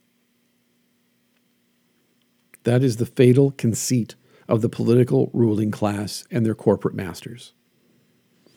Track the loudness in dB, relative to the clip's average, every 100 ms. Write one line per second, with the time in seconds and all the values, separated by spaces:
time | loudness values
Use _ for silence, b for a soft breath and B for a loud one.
0 | _ _ _ _ _ _ _ _ _ _
1 | _ _ _ _ _ _ _ _ _ _
2 | _ _ _ _ _ _ 0 2 2 -2
3 | -2 4 6 6 2 0 -2 -2 -2 -4
4 | -4 -12 b b b -2 -2 -2 2 2
5 | 2 0 0 0 0 0 -4 -4 -4 -4
6 | -8 -12 -8 -4 -2 -2 0 0 -2 -6
7 | -10 -12 -16 -18 -20 _ _ _ _ _
8 | _ _ _ _ b